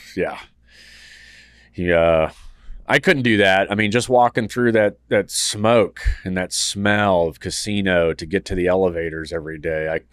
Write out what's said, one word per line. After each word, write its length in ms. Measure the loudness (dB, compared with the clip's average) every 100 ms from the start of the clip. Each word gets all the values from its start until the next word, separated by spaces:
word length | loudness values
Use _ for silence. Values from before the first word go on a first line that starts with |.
| -12 -6
yeah. 220 | -6 -6 -18 _ _ -20 -20 -20 -20 -20 -20 -20 -20 _ _
He, 200 | -6 0
uh, 380 | 4 4 4 0 -4 -20 -20 -16 -12 -2
I 120 | 0
couldn't 240 | 2 0
do 140 | 2 4
that. 320 | 4 4 2
I 40 |
mean, 160 | 0 0
just 180 | 0 2
walking 400 | 4 4 2 -4
through 240 | 0 2
that, 260 | 4 2 0 -2
that 220 | -2 -2
smoke 720 | -4 -6 -2 2 4 2 -2 -4 -2
and 120 | -4 -6
that 160 | -6
smell 760 | -6 -6 -2 0 2 2 2 0
of 120 | -4
casino 720 | -10 -8 -6 -2 0 2 2
to 140 | -2 -4
get 180 | -6 -4
to 80 |
the 120 | -2 0
elevators 640 | 2 0 -2 -6 -8 -10
every 260 | -10 -10 -10
day, 300 | -6 -6 -4
I, 120 | -6 -8